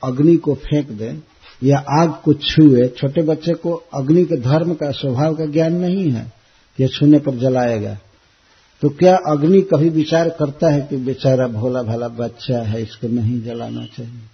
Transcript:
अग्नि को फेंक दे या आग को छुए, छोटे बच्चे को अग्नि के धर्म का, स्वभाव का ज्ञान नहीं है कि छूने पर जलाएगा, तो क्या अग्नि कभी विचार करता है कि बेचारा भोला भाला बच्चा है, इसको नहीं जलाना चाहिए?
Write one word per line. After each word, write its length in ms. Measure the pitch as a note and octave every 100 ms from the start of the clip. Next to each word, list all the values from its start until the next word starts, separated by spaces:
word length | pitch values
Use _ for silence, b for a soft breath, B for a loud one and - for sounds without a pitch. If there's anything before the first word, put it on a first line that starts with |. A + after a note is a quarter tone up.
अग्नि 340 | C3 B2+ D#3 E3
को 180 | D#3+ C3+
फेंक 340 | - D3 C#3
दे 300 | G#2 A2+ D#3 - _ b b
या 140 | C3 C#3
आग 320 | - D3 E3+ D3+
को 100 | D#3
छुए, 540 | C#3+ - - D#3 B2 B2+
छोटे 340 | - C#3 E3+
बच्चे 320 | D#3 D#3 E3
को 200 | E3 E3+
अग्नि 520 | E3 - C#3+ C3+ E3+ E3
के 160 | D#3
धर्म 320 | A#2+ D#3 E3+
का, 180 | D#3+ D3
स्वभाव 440 | C3 C#3 B2 D#3 D#3
का 100 | D#3
ज्ञान 280 | D3+ D#3+
नहीं 380 | F3 F3+ F#3+ F3
है 220 | A#2 A#2 - _ _ _ -
कि 100 | C3
छूने 320 | - D3 D3
पर 160 | C#3+ B2
जलाएगा, 640 | C3 B2+ A#2+ A2 G#2 G2+ _ _ _ _ _ _ _ -
तो 80 | D3
क्या 280 | D3 F3+ F#3 D3+
अग्नि 340 | D3 D#3 G3
कभी 280 | F#3 D3+ E3
विचार 400 | D#3+ D3 E3 E3+
करता 380 | - D3 - E3
है 120 | C#3+
कि 160 | C#3 C3+
बेचारा 500 | B2+ B2+ C3+ B2+ B2+
भोला 340 | A2 B2+ B2+
भाला 240 | A2 A#2 A#2+
बच्चा 520 | A#2 A#2 - - A#2+
है, 240 | A2 A2+
इसको 240 | A2 - A#2
नहीं 340 | A#2+ A2 B2
जलाना 440 | A2+ A#2 A#2 A#2 A#2
चाहिए? 340 | - A#2 A#2+ A2